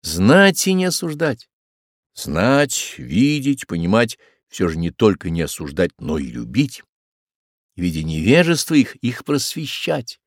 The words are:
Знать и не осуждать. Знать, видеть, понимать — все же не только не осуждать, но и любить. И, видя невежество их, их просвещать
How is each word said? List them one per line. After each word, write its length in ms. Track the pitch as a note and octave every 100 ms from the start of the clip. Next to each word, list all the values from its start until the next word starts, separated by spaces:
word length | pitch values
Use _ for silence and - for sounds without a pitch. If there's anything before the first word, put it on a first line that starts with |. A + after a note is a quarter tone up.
Знать 640 | D#2+ D#2+ G2 E3+ G3 - -
и 60 |
не 140 | F#3 F3+
осуждать. 600 | E3 E3+ D3+ D#3+ B2 _ _ _ _ _ _ _
Знать, 800 | - - D2+ A2 C#3 C#3+ - - -
видеть, 680 | F2 D#2+ C3+ D3+ C3+ C#3 -
понимать — 520 | E2+ E2+ G#2+ A#2 - _ _ _
все 200 | - F2+
же 100 | D#2+
не 120 | E2+
только 400 | - A2 F#2 F#2
не 120 | E2
осуждать, 480 | D#2 - D2+ D2 F2 _
но 200 | - D#2
и 80 | C2+
любить. 560 | A#1+ A#1 G2 C#3+ - _ _ _ _ _ _ _ _ _ -
И, 60 |
видя 200 | F2 D#2
невежество 720 | D#2+ D#2+ E2+ D3+ E3+ E3 -
их, 220 | D3+ B2+ -
их 280 | A#2 A#2+
просвещать 960 | - D3 - - D3+ - - D#3 A#2+ -